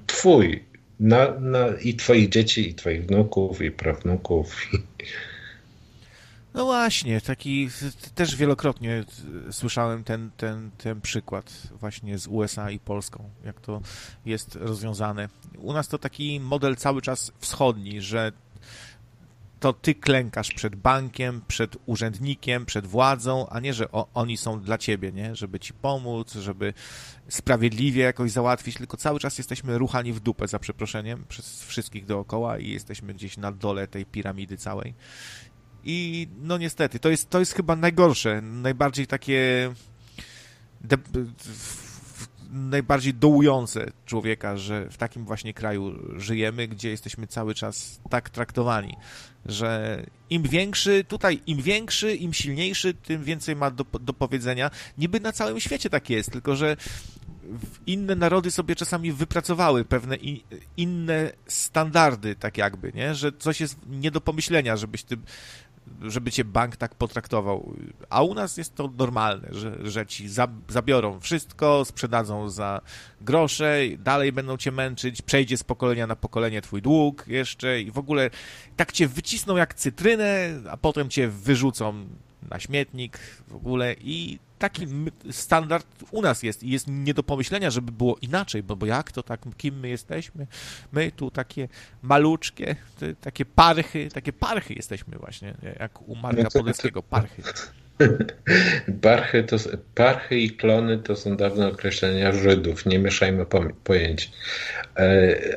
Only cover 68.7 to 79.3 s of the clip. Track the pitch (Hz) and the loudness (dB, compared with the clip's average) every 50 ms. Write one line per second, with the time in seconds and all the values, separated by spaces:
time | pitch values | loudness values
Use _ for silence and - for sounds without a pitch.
68.7 | - - 143 139 123 120 127 120 120 113 110 107 101 92 85 80 - 101 107 110 | -8 -8 -8 -4 -2 0 0 0 2 2 0 0 0 -2 -6 -10 -10 -8 -8 -8
69.7 | 104 - - 104 98 113 107 - - - 101 101 101 120 123 123 117 110 - - | -8 -8 -8 -6 -6 -6 -6 -6 -8 -10 -10 -4 0 0 0 0 -2 -6 -8 -4
70.7 | 107 123 117 139 135 123 110 104 95 92 - - 170 156 - - - - 151 147 | -2 0 2 4 4 4 4 2 -2 -4 -4 -2 -2 -2 -2 -6 -4 0 4 4
71.7 | 147 143 135 - - - - 117 117 117 113 104 104 104 104 101 92 104 101 98 | 6 4 4 0 -4 -6 -2 0 0 0 0 0 -4 -6 -6 -6 -6 -4 -4 -4
72.7 | 98 95 - - - - - - - - 104 107 139 165 160 139 - - 156 151 | -4 -6 -8 -12 -18 -20 -20 -20 -20 -10 -2 2 4 4 4 4 2 2 2 2
73.7 | 147 143 135 113 73 - 98 131 139 143 139 139 127 135 135 131 131 127 - 135 | 4 2 2 0 -2 -2 0 2 2 4 4 2 0 -2 -4 -4 -4 -4 -4 -4
74.7 | 131 131 131 131 123 - - 127 117 - - - - 139 135 117 123 113 - - | -2 -2 -2 -4 -4 -4 -6 -6 -6 -6 -2 2 4 4 4 4 0 -2 -2 -4
75.7 | 123 - 131 123 120 117 117 110 113 - - - - 113 117 113 107 104 - - | -4 0 2 2 2 2 0 -2 -4 -4 -6 -4 -2 -2 0 0 -2 -4 -6 -6
76.7 | 101 101 98 135 156 160 147 147 143 - - - 113 131 127 - - - 123 127 | -6 -2 2 4 6 6 6 4 2 -2 -6 -4 -2 -2 -2 -4 -6 -4 -2 -2
77.7 | 127 117 101 107 110 135 131 139 151 143 131 127 - - - - - - - - | 0 -2 -2 -4 -6 -6 -4 -2 0 2 2 0 0 -6 -14 -16 -18 -18 -20 -6
78.7 | - - 170 - - - 170 135 123 160 - - | -2 -2 -2 0 2 2 2 2 2 -2 -6 -4